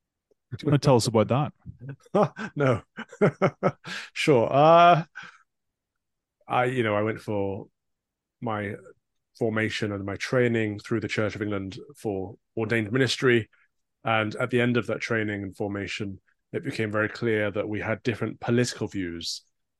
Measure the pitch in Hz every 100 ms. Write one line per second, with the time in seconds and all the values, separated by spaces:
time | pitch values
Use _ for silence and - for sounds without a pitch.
0 | _ _ _ _ _ - 147 143 151 123
1 | 117 110 104 123 151 _ - - 131 135
2 | _ 196 196 - 214 - 135 113 - -
3 | - - 202 - 190 - - - - -
4 | - - - 127 110 135 156 170 175 160
5 | 165 - - _ _ _ _ _ _ _
6 | _ _ _ _ - 123 127 131 110 104
7 | 107 110 - 104 98 98 - _ _ _
8 | _ _ _ _ 123 107 101 - 95 _
9 | _ _ _ _ 117 110 107 - 107 101
10 | 98 95 - 131 120 117 107 104 - 117
11 | 104 - 104 95 104 101 95 - - -
12 | 110 95 92 - _ - 107 113 104 127
13 | 127 - 131 120 110 _ _ _ _ _
14 | 113 110 107 107 123 123 120 120 107 -
15 | - 113 107 101 98 - 104 101 95 -
16 | 104 92 _ _ _ 113 107 135 110 107
17 | 107 - 120 110 104 104 101 104 90 110
18 | 127 110 110 - - 120 123 - 107 101
19 | 87 85 82 - _ _ _